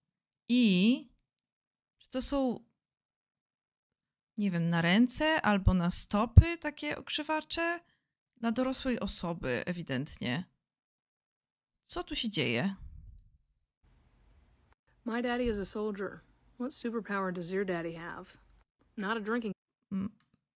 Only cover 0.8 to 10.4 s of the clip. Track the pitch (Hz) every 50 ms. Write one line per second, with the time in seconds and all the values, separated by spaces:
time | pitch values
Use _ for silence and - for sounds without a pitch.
0.8 | 190 226 262 320 302 - _ _ _ _ _ _ _ _ _ _ _ _ _ _
1.8 | _ _ _ _ _ - - 262 247 - 277 277 269 247 220 - - _ _ _
2.8 | _ _ _ _ _ _ _ _ _ _ _ _ _ _ _ _ _ _ _ _
3.8 | _ _ _ _ _ _ _ _ _ _ - - 202 196 175 170 165 170 170 170
4.8 | 165 170 185 220 247 247 - - 302 311 320 311 - 214 208 196 185 185 185 180
5.8 | 170 175 - - - - - 202 233 240 - - 320 330 339 330 - 294 294 -
6.8 | 294 294 - - - - - - 294 - 311 311 302 - - 330 330 339 339 339
7.8 | - _ _ _ _ _ _ _ _ _ _ - 226 233 220 247 254 262 262 -
8.8 | - 262 240 - - 196 - - - 170 170 - - 131 123 95 - - 175 175
9.8 | 160 - 135 127 147 - - - - 120 127 160